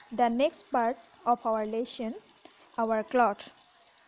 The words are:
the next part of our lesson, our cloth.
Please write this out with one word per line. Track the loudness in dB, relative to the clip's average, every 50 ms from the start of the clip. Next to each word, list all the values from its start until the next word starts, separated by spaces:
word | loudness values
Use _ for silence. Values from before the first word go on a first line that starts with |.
| -18 -8
the | -2 0 0 2
next | 2 2 0 0 0 -6 -8 -4
part | 0 0 0 0 -2 -4 -10 -20 -20 -4 0
of | 0 0 2 0
our | 0 -2 0 -2
lesson, | -2 -2 -4 -4 -4 -6 -8 -8 -8 -8 -10 -14 _ _ _ -20 -20 _ _ -20 _ -4 -2
our | 0 0 0 0
cloth. | -2 0 2 4 4 4 2 -2 -8 -18 -20 _ _ _ _ _ _ _ _ _ _